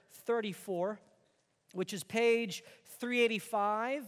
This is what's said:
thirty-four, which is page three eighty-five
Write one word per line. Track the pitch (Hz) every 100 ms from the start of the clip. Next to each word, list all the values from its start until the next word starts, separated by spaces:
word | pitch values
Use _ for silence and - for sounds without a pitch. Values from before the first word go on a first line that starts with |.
| _ - -
thirty-four, | 233 214 170 - 175 190 208 _ _ _ _ _ _ _
which | 180 185
is | 196
page | - 226 233 233 226 - - - - -
three | 240 247
eighty-five | 233 214 - 214 202 214 240 285